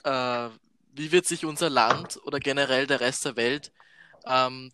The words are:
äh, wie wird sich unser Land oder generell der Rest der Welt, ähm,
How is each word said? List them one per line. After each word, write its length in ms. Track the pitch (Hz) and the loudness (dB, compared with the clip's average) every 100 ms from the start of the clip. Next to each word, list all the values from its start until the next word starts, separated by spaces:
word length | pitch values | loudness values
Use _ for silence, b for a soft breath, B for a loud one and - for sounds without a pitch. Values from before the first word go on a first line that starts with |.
äh, 440 | 143 131 123 120 120 110 _ _ _ | -4 -2 -2 -2 -6 -12 _ _ _
wie 200 | 131 156 | -10 2
wird 140 | 175 - | 2 2
sich 180 | 175 | -4
unser 240 | 156 151 165 | -6 -2 2
Land 500 | 131 113 139 170 - | 4 4 2 -2 -12
oder 140 | - 143 | -8 -4
generell 480 | 139 139 135 131 139 | -2 0 2 2 2
der 140 | 135 | 2
Rest 240 | 123 - | 0 -2
der 120 | 147 120 | -6 0
Welt, 360 | 117 147 - b b b b b | 0 0 -6 b b b b b
ähm, 460 | - 131 127 131 131 | 0 2 2 -4 -12